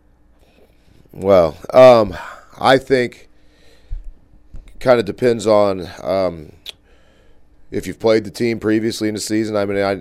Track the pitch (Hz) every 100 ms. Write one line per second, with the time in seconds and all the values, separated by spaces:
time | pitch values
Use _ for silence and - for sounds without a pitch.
0 | _ _ _ _ _ _ _ _ _ _
1 | _ - 95 95 80 80 - - 127 117
2 | 101 - - - - - 120 135 135 127
3 | 120 - - _ _ _ - _ - -
4 | - - _ _ _ - - - 131 120
5 | 98 - 127 117 104 104 101 95 80 -
6 | 76 95 90 82 76 - - - _ _
7 | _ _ _ - _ _ - 104 92 -
8 | 110 110 101 - 120 110 107 107 113 -
9 | 107 104 - 107 110 104 101 98 98 98